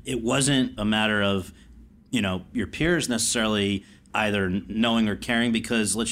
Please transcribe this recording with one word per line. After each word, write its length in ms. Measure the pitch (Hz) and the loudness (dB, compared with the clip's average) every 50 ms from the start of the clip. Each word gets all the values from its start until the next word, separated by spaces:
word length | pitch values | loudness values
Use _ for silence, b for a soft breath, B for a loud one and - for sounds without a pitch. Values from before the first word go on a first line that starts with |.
| - | -10
it 160 | 131 131 120 113 | -6 -6 -4 -2
wasn't 560 | 117 131 139 135 139 143 135 127 - - 110 | 0 2 2 2 4 2 2 2 0 -2 -2
a 60 | 104 | -2
matter 360 | 107 107 107 107 107 107 104 | 0 2 2 2 2 2 2
of, 300 | 101 101 98 98 90 - B B B B B - - - - - - - | 2 2 2 0 -2 -6 B B B B B -20 -20 -20 -20 -20 -10 -4
you 120 | - 117 | -2 0
know, 220 | 104 95 92 92 90 - - | 0 0 -2 -4 -6 -6 -6
your 140 | 120 101 80 | -4 -4 -4
peers 420 | - - 151 165 175 160 - - | -4 -2 0 2 2 0 0 0
necessarily 760 | 123 113 117 - - 123 110 110 107 104 101 98 101 98 B B B B B B - | -2 -2 -2 0 0 0 0 2 2 2 2 0 0 -2 B B B B B B -2
either 320 | 104 110 107 104 101 95 | -2 0 0 0 0 0
n-, 200 | 92 90 101 90 92 | 0 0 -2 -4 -4
knowing 400 | 101 110 113 120 113 113 110 107 | -2 0 2 2 2 2 2 0
or 80 | 101 98 | -2 -2
caring, 340 | - - 120 117 117 120 | -4 -2 0 0 0 0
because 420 | 113 113 117 - 120 113 107 101 98 | 0 -2 -2 -2 -2 0 0 0 0
let's 160 | 110 117 113 | -2 -2 -2